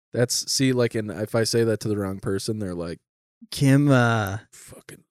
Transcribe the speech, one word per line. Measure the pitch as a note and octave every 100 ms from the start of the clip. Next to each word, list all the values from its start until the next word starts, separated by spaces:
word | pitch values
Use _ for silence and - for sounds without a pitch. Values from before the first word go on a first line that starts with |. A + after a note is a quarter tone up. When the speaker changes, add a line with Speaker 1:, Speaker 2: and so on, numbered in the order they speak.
| _
Speaker 1:
That's, | A2+ B2 - -
see, | - C3+
like, | B2 A#2+
and | A#2 G#2+
if | E2+ G#2+ A#2
I | A2
say | A#2
that | A2+ G#2+
to | A2+
the | G#2
wrong | G2 G2
person, | A2 G2 - G#2+
they're | G2 F2
like, | E2+ E2 _ _ _ _ -
Speaker 2:
Kim, | - C#3 C#3 D3
uh, | C3 A#2 A2+ G2 G2+ -
Speaker 1:
"Fucking | - - - - - _